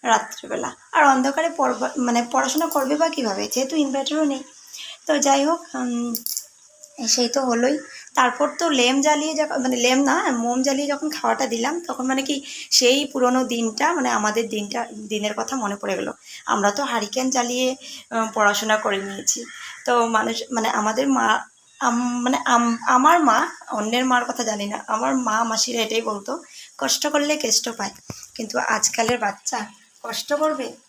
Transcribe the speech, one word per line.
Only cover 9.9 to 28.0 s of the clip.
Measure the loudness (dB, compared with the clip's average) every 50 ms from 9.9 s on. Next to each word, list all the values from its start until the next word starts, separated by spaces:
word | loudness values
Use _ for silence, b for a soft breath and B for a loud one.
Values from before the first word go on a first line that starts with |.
| 4 4 4
না, | 4 2 2 2 0
মোম | 0 0 0 0 0 0
জ্বালিয়ে | 0 0 0 0 0 -2
যখন | -2 -2 -4 -6
খাওয়াটা | -6 -2 0 0 0 0 0
দিলাম, | -2 -2 -2 -2 -2 -2 -4
তখন | -6 -8 -8 -4 -2
মানে | 0 0 0
কি | 0 -2 -4 -4 -6 B B B B B
সেই | 2 4 6 6 6 4 2
পুরোনো | -2 0 2 2 4 4 2 0
দিনটা, | 0 -2 -2 -2 -2 -2 0 0 2
মানে | 2 2 0 0
আমাদের | 0 2 2 2 0 0 -2 -2
দিনটা, | -4 -6 -6 -4 -4 -6 -6 -6
দিনের | -10 -14 -8 -6 -4 -2 -2 -2 -4
কথা | -4 -4 -4 -4
মনে | -4 -4 -4 -4
পড়ে | -4 -4 -4 -4
গেল। | -2 -4 -6 -8 B B B B B B
আমরা | -2 0 2 2 2
তো | 2 0 -2
হারিকেন | -2 -2 -4 -4 -4 -4 -2 -2 0
জ্বালিয়ে, | 0 0 0 0 0 0 0 0 -2 B B B B B B B
আহ, | -4 -2 -2 -2 0
পড়াশোনা | 4 4 4 4 2 0 0 0
করে | 2 2 0 -2 -2
নিয়েছি। | -4 -6 -8 -4 -4 -4 -4 -4 -6 -14 B B B B B B 0
তো | 2 2 4 4
মানুষ, | 4 2 2 2 0 -2 -4 -6 -4
মানে | -2 -2 0 0
আমাদের | 0 0 0 0 0 2 2 2
মা, | 2 2 4 2 2 0 -2 -8 _ _ _ _ _ -2
আম-, | 0 0 2 2 0 0 -2 -2 0
মানে | 0 0 0 2
আম-, | 4 4 4 4 4 0 0 0
আমার | 2 2 6 6 6 6 6 6
মা, | 4 4 4 2 0 -4 -14 -12 -8
অন্যের | -6 -4 -2 0 0 0 2
মার | 2 2 2 2
কথা | -2 -4 -4 -4
জানি | -4 -4 -4 -4
না, | -6 -6 -8 -4
আমার | -4 -4 -2 0 0 0
মা | 0 0 0 0 0 0
মাসিরা | 0 0 -2 -2 -2 0 -2
এটাই | -2 0 0 -2
বলতো, | -2 -2 -6 -6 -6 -8 -8 -8 B B B B B B B -6
"কষ্ট | -2 -2 -2 0 0
করলে | 0 0 2 2 2 0
কেষ্ট | -2 0 0 0 0 0 -4
পায়।" | -6 -6 -8 -8 -8 -14